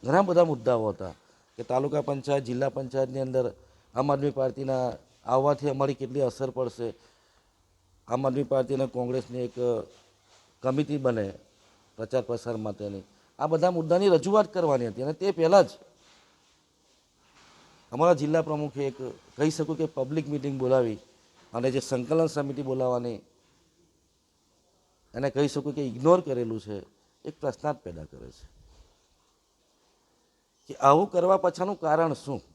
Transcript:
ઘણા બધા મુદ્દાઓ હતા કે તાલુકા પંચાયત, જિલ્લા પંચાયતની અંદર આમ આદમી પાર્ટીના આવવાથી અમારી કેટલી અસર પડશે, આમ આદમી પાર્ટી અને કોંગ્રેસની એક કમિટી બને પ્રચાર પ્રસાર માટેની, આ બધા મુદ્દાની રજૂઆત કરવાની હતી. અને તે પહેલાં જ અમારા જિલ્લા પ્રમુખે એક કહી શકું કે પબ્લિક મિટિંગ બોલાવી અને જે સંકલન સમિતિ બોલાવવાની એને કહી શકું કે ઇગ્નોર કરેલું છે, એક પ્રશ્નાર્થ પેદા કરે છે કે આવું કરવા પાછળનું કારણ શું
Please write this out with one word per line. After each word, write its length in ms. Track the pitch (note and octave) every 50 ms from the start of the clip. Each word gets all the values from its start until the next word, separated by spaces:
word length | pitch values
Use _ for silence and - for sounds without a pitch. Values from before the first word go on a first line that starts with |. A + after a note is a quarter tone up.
| -
ઘણા 180 | A2+ C#3+ F3+
બધા 220 | G3+ F#3 F3 E3+ F3
મુદ્દાઓ 460 | E3 D3+ B2 A2+ B2 B2 A#2 A2 G#2+
હતા 240 | F#2+ - F#2+ F2+ D#2+ _ _ _ _ _ _ _ _ -
કે 60 | A#2
તાલુકા 380 | - B2+ C3 C3+ D3 C#3 D3+
પંચાયત, 420 | C#3 C#3 C#3+ C#3 B2+ - C#3+ C#3 C3+
જિલ્લા 260 | A#2 B2 B2 C3+ C3+
પંચાયતની 500 | - C#3 C3+ B2+ B2+ C3+ C3+ B2+ B2+ C3+
અંદર 320 | C3+ C3 B2+ C3 B2+ A#2+ - - - _ _ _ _ _ _
આમ 160 | A#2 C3+ D3
આદમી 200 | C#3+ C#3 C#3+ D3
પાર્ટીના 640 | C3 C3+ C3 C3 A#2+ B2+ C3+ C3 C3 C3 B2+ B2 D#2+ - - _ _ _ _
આવવાથી 440 | - B2 C3 C3+ C#3+ D3 C#3+ C#3+ D3
અમારી 240 | C3+ C3+ C#3 C#3 C#3
કેટલી 280 | - C3+ C3+ B2+ C#3+
અસર 280 | C#3 B2 A2 - C3+ C3
પડશે, 440 | B2 C3 C3 A#2+ - - A#2+ A2+ G2+ _ _ _ _ _ _ _ _ _ _ _ _ _ _ _ _ _ _ _ _ _ _ -
આમ 200 | A2+ B2+ C3+ C3+
આદમી 160 | B2+ C3+ C#3+
પાર્ટી 300 | B2 C3+ C3+ C3 B2 C#3
અને 140 | C3 C3+ B2+
કોંગ્રેસની 520 | A2+ B2 B2 B2 B2+ C3 B2 - B2 B2+
એક 140 | B2 B2 - B2+ B2 B2 A#2+ A2 - - - - _ _ _ _ _ _ _ _ _ _ _ _ -
કમિટી 340 | C3 C3 C#3 D3+ C3+ D3 D3
બને 360 | C3+ C3 A#2+ A2 G#2 G2 F#2+ - - _ _ _ _ _ _ _ _ _ _
પ્રચાર 260 | - A2+ G#2+ - C3
પ્રસાર 360 | A#2 - A#2+ A2+ - A#2+ A#2 G#2+
માટેની, 460 | G#2+ G#2+ G2+ - G#2 G2+ G2+ G2 F#2+ _ _ _ _ _ _ _
આ 80 | C3+ D#3
બધા 240 | D#3+ D#3+ D#3+ F3+
મુદ્દાની 380 | F3+ E3+ D#3+ D#3+ E3+ F3+ G3 G3+
રજૂઆત 440 | F3+ D#3+ D#3 F#3 G3 G#3+ G#3 G#3 -
કરવાની 340 | F#3+ E3+ D#3 C#3+ B2+ A#2+ A#2
હતી. 160 | G2+ A2 C3
અને 100 | C#3+ D#3
તે 180 | - F#3 G3
પહેલાં 320 | F#3+ E3+ E3 D#3+ F#3 G3+ F3
જ 60 | - - - - _ _ _ _ _ _ _ _ _ _ _ _ _ _ _ _ _ _ _ _ _ _ _ _ _ _ _ _ _ _ _ - - - - - - _ _ _ _
અમારા 220 | - B2 D#3+ F3 F3
જિલ્લા 280 | D3 C#3+ D3 D3+ E3
પ્રમુખે 460 | D3+ D3+ D#3 D3 D3+ D3 - C3+ C#3+ C#3
એક 100 | B2+ - C3 B2+ - - _ - - -
કહી 120 | C#3+ D#3
શકું 280 | D3+ - D#3+ C#3+ D#3+ C#3+
કે 80 | D#3+
પબ્લિક 420 | D3+ - - C3 C3 D3 D#3+ D3+ C#3
મિટિંગ 320 | D3 D3 C3 D3 C#3 C3+
બોલાવી 380 | B2+ B2+ C3 C3 B2 A#2 G#2+ G#2 - _ _ _ _ _ _ _ _ _ -
અને 180 | A#2 A#2+ C3+
જે 80 | B2 C3+
સંકલન 480 | - - C#3 B2 A#2+ A#2 D3+ E3 E3 D#3
સમિતિ 340 | D#3+ D3+ C#3+ C#3 C#3 B2+
બોલાવવાની 580 | D3 C3 C3 C3 C3 B2+ B2 B2 A#2+ A#2+ A#2 G2+ - _ _ _ _ _ _ _ _ _ _ _ _ _ _ _ _ _ _ _ _ _ _ _ _ _ _ _ _ _ _ _ _ _ _ _ _ _ _
એને 160 | A#2+ C3 C#3
કહી 180 | - C3 D3 C#3+
શકું 280 | - D3+ C3 D3 C#3
કે 60 | C3+
ઇગ્નોર 400 | C#3+ C3 A2 A#2+ C3 D#3 F3 F#3
કરેલું 380 | F3+ D3 C3+ B2 A#2+ A2+ A2+ A2
છે, 200 | - G#2 G#2 G2 - _ _ _ _ _ _ _ _
એક 140 | - D#3 _
પ્રશ્નાર્થ 380 | - C#3+ B2+ - - D3+ D3 B2
પેદા 260 | _ - F2 D#2+ D#2
કરે 280 | D2 - C2 A#1 B1
છે 160 | B1+ - - - _ _ - - - - - _ _ _ _ _ _ _ _ _ _ _ _ _ _ _ _ _ _ _ _ _ _ _ _ _ _ _ _ _ _ _ _ _ _ _ _ _
કે 80 | -
આવું 360 | - - C#3 C#3+ D#3 G3 G3+
કરવા 260 | - F3+ E3+ F3+ F#3+ F#3+
પાછળનું 420 | F#3+ F3+ E3+ - F3+ F#3+ G#3 -
કારણ 340 | - D#3 D3+ D#3 E3 E3 C#3+
શું 280 | A#2 - C#3 C#3 G#2 - _ _